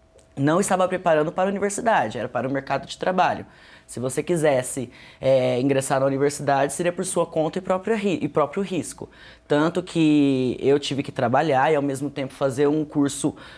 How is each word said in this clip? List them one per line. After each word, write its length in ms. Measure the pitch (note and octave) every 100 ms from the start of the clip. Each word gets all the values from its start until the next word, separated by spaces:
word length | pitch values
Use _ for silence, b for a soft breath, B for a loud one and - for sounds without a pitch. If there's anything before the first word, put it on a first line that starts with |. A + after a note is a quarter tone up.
| _ _ _ -
não 220 | C#3 E3+
estava 300 | G3+ F#3 F3+
preparando 420 | F3+ F3+ D#3 D#3
para 180 | E3+ F#3+
a 40 |
universidade, 680 | G3 G3+ G3+ A#3 F#3+ A2+ A#2
era 100 | A#2+
para 200 | B2 B2+
o 20 |
mercado 360 | C#3 C3+ C#3 -
de 100 | -
trabalho. 480 | - F#3 D#3+ G#2+ - B B B B
Se 140 | -
você 200 | B2+ D3+
quisesse, 720 | - F3 D3+ C3+ B2+ - A#2+ B B B
é, 400 | C3+ C3 B2+ B2
ingressar 400 | C3+ C3+ C3+ C3+
na 60 | C#3
universidade, 640 | C3+ C#3+ C#3+ C#3 C#3 D3
seria 200 | - F3
por 120 | F3
sua 200 | F#3 F3+
conta 340 | E3 D#3+ D#3 F3+
e 40 |
própria 320 | F#3+ F#3 F#3
ri-, 240 | A3 G3+ E3+
e 80 | D#3
próprio 320 | - C#3+ -
risco. 480 | F#3+ F3+ - - - B B B -
Tanto 340 | D3 D#3+ F3
que 760 | F3 E3+ D#3 D3+ C#3 C3+ B2+ -
eu 160 | C3 C#3+
tive 240 | C#3+ C3+
que 80 | -
trabalhar 600 | - A#2+ C3+ D#3+ C3 D3+
e, 40 | D3+
ao 60 |
mesmo 280 | C#3 C3+ C#3+
tempo, 240 | C#3+ C3
fazer 320 | - C#3 B2 C#3+
um 180 | D#3
curso, 520 | D3 D3+ C#3 - C#3+ - B